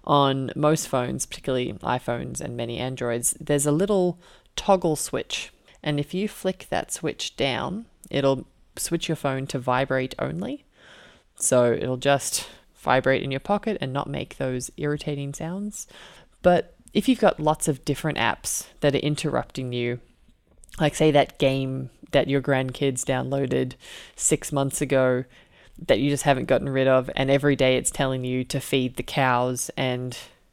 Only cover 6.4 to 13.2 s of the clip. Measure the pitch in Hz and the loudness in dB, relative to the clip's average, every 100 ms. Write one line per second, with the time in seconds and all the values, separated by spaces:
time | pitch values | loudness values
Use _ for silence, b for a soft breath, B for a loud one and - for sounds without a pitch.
6.4 | 190 190 - - - - 160 - - - | -6 -6 -4 -4 -4 -6 -6 -6 -10 -2
7.4 | 139 120 135 202 233 _ - 139 135 131 | -2 0 -4 -6 -10 _ -6 0 2 2
8.4 | - _ _ - - 170 - 156 139 135 | -2 _ _ -10 -4 -2 -2 -2 -2 -2
9.4 | 135 139 127 127 135 131 131 - 131 160 | -2 -4 0 0 2 0 -2 -4 -4 -4
10.4 | 226 285 _ B B B B B B - | -6 -8 _ B B B B B B -6
11.4 | - 127 120 - 127 127 143 139 - - | 2 4 4 2 0 0 2 2 2 -6
12.4 | - B B _ - 131 131 135 | -8 B B _ 2 2 4 2